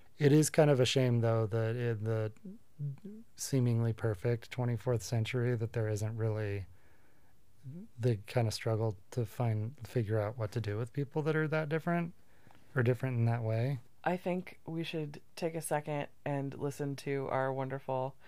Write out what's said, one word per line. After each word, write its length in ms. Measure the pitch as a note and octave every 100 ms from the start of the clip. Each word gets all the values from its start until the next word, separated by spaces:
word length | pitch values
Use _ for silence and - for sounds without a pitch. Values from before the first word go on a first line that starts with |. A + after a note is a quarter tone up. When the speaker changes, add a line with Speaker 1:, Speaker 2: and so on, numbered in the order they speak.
| - -
Speaker 1:
It 140 | D3
is 160 | D3+ D3+
kind 200 | - D3+
of 100 | C3+
a 40 | B2
shame, 340 | C3+ B2+ A#2+
though, 260 | A2+ A2+ A2+
that 300 | A2+ A2+ A#2+
in 280 | A#2+ A2
the 280 | G#2+ A2 G#2+ - F#3+ G#3+ - - C#3+ C3+ G3 G#3+ - -
seemingly 560 | - C3+ B2 A#2 A#2
perfect 580 | A2 A#2 G2+ A#2+ A#2 -
twenty-fourth 520 | - B2 A#2 - A#2
century, 520 | - A#2 A2 B2+ A#2+ A#2+
that 160 | A2
there 160 | A#2+ A2
isn't 280 | G#2 G#2+ A2+
really 500 | A2 G#2+ G#2 G2+ F2+ - - - - - - - - - C3+ E3 A3+ -
the 200 | B2 G#2+ -
kind 200 | B2+ A2
of 60 |
struggle 420 | - A#2 A2 A2+ G#2 -
to 120 | -
find, 480 | A2+ - A#2 G#2+ A2 -
figure 360 | - B2+ G#2 A2
out 160 | G#2 A2
what 140 | G#2+
to 80 | A#2+
do 160 | G#2+ G#2
with 160 | B2
people 300 | - C#3 D#3
that 120 | D3
are 140 | D#3 D#3
that 200 | D#3 D3+
different 420 | D#3+ E3+ E3+ E3+ - - - - - - C3
or 60 |
different 340 | A#2+ B2 C3 A#2+
in 80 |
that 180 | A#2 A#2
way. 360 | A2 A2+ B2 C3+ - -
Speaker 2:
I 140 | - F3+
think 400 | F3+ F3+ F3+ - -
we 180 | E3
should 360 | D#3+ E3 D3 D3 -
take 200 | - E3+
a 80 | E3
second 460 | D#3 D3+ D3+ D3 - - D3
and 280 | C#3+ C#3 B2
listen 360 | C#3+ - C#3+ C3+
to 300 | C#3+ C#3 C3+
our 200 | C3 C3+
wonderful 600 | C3 C3 C3+ - C3 C3 -